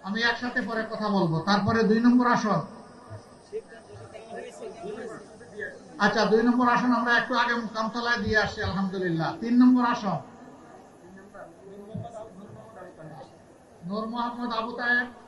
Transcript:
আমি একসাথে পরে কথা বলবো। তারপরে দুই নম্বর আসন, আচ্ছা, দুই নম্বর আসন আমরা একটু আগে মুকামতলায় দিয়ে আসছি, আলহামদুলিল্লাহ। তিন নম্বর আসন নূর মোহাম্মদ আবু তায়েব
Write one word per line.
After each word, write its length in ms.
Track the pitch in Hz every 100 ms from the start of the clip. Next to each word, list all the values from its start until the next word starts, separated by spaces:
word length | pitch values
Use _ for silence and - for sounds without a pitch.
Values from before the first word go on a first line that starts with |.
আমি 160 | 190 214 233
একসাথে 300 | 233 247 247
পরে 200 | 226 220 220
কথা 160 | 220 214 196
বলবো। 220 | 180 160 196
তারপরে 300 | 202 202 226 202
দুই 100 | 220 240
নম্বর 200 | 247 240 233
আসন, 240 | 220 175 - - - - - - - - - 427 - 226 220 208 - - 226 240 247 - 214 175 180 233 220 220 - - - 208 - - - -
আচ্ছা, 180 | 202 226 202
দুই 100 | 220 240
নম্বর 200 | 240 247 240
আসন 160 | 247 233
আমরা 120 | 240 247
একটু 120 | 240 247
আগে 140 | 240 233
মুকামতলায় 560 | 220 220 220 240 233 233
দিয়ে 140 | 214 214
আসছি, 160 | 202 - 196
আলহামদুলিল্লাহ। 600 | 190 196 190 180 165 160 165
তিন 120 | 226 247
নম্বর 220 | 254 254 240
আসন 240 | 240 208 165 - - - - - - - - 175 190 202 196 165 170 190 202 208 220 - 220 220 185 208 - - 185 180 - 156 - - - - - - - 170
নূর 180 | 202 226
মোহাম্মদ 400 | 240 240 240 240 226
আবু 120 | 240 240
তায়েব 280 | 240 247 240 -